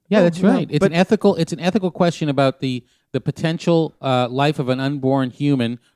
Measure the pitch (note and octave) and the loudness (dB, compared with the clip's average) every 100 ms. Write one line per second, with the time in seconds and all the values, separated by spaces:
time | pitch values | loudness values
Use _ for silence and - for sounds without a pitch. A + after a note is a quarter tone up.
0 | - G#3 F3 E3+ F#3+ B3+ D3 D3 F#3+ E3 | 0 2 2 2 2 2 0 0 2 2
1 | F#3 A3 G3+ F#3 E3 D3+ E3+ G#3 F#3 - | 2 2 2 0 -2 -4 -2 -2 -2 0
2 | F3 - D#3 C#3 C3+ - C3+ B2 - _ | 0 0 -2 2 0 0 -4 -6 -10 _
3 | _ C3 - - E3 E3 - E3 D#3+ - | _ -6 -6 -4 -4 -2 0 0 0 -4
4 | C3+ B2+ A#2+ B2+ C#3+ D#3 B2+ B2+ C3+ D3 | -2 -2 -2 0 -2 0 -2 -2 -2 -2
5 | C3 C3+ B2+ - C#3+ C#3 A#2 A#2+ _ | 0 0 -2 -2 -2 0 -2 -6 _